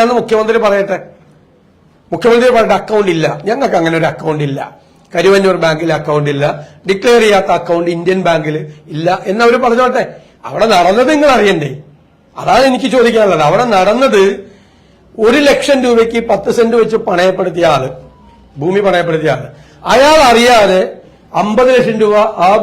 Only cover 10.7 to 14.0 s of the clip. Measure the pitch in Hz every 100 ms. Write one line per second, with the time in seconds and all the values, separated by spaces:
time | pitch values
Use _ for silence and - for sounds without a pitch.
10.7 | 185 175 208 262 302 294 240 208 175 143
11.7 | 127 - _ _ _ _ - - 202 269
12.7 | 254 262 247 233 220 208 165 147 190 240
13.7 | 196 185 233